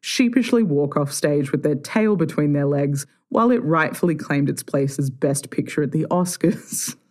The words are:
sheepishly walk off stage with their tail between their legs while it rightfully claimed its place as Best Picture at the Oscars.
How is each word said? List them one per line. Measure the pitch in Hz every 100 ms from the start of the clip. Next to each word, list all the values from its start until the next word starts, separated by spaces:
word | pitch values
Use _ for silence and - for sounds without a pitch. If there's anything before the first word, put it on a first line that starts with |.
sheepishly | - - 240 254 - 240
walk | 196 143 143 147
off | 143
stage | - 156 147 139
with | 151
their | 156
tail | 139 - 220 220 190
between | 151 - 147
their | 143 143
legs | 143 143 139 - _ -
while | - 240
it | 247
rightfully | 151 160 160 - 175
claimed | 156 - 143 143
its | -
place | - 139 139 143
as | 135
Best | 123 143 135 -
Picture | - 123 -
at | 147
the | 156 156
Oscars. | 180 180 - 156 - - - - - _